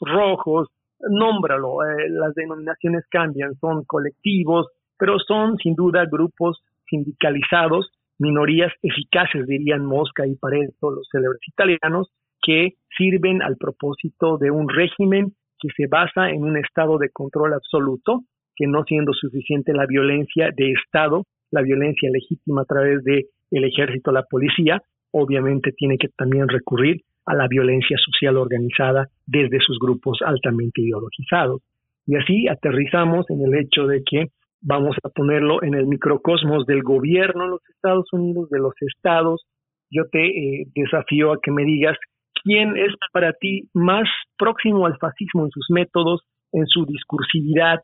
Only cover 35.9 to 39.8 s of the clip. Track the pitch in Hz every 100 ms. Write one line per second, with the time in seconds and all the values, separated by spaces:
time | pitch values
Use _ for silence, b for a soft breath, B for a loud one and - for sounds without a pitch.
35.9 | 139 147 143 - 170 160 151 127 135 127
36.9 | 135 143 180 190 180 180 180 - _ 190
37.9 | 185 185 180 175 175 160 143 135 - 139
38.9 | - 185 165 165 165 - _ _ _